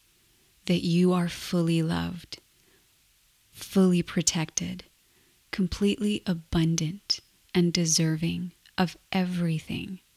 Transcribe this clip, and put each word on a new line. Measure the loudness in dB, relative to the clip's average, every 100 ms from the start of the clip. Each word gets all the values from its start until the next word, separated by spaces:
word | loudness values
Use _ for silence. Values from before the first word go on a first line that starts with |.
| _ _ _ _ _ _ -2
that | 0
you | 2 4 4
are | 4 0
fully | -6 -2 0 2 2
loved, | 0 -2 -4 -8 -14 -18 _ _ _ _ _ _ _ _ _ _ _
fully | -18 -2 4 6 4
protected, | 2 0 0 0 -4 -6 -8 -10 -14 _ _ _ _ _ -10
completely | -4 -2 0 0 0 -2 -2 -2
abundant | -4 -2 0 2 0 -2 -6 -6 -8 _ _ _
and | 2 4
deserving | 2 0 2 2 0 -2 -4 -8 -12 _ -2
of | -2 -4 -6
everything | -2 -2 -2 -2 -2 -4 -8 -8 -12 _